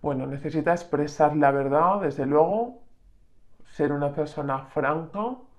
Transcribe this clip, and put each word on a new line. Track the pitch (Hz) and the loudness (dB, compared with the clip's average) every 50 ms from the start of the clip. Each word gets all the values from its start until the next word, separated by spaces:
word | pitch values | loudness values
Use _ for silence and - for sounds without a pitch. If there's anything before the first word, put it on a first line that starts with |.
| - | -4
Bueno, | 156 139 131 131 | -4 -4 -4 -4
necesita | 135 139 139 - 151 143 160 143 170 | -6 -8 -8 -8 -4 -4 -2 2 2
expresar | 170 170 - - - - 147 147 147 - 156 147 147 | 0 0 0 -4 -2 -2 -2 -2 2 2 2 4 4
la | 156 147 139 | 4 4 4
verdad, | 139 139 139 135 139 151 165 180 196 208 196 | 4 4 0 2 2 4 4 4 2 2 -2
desde | 151 135 - 135 | -4 -2 -2 -2
luego, | 135 143 151 156 170 190 220 233 247 247 - - - - _ _ - - _ _ - _ - - - - _ - - - | 2 4 4 4 4 2 -2 -2 -4 -6 -16 -20 -20 -20 _ _ -20 -20 _ _ -20 _ -20 -20 -20 -20 _ -20 -20 -4
ser | - 151 147 | -2 -2 0
una | 147 143 147 143 143 | 0 0 -2 -4 -2
persona | - 151 147 - - 147 139 135 135 135 | -4 -6 -6 -6 -8 -6 -4 -4 -6 -6
franca | - - 151 143 135 151 165 165 160 - 196 214 240 254 254 - - _ | -6 -6 -2 -2 0 -2 -2 -4 -8 -8 -6 -6 -6 -6 -10 -14 -20 _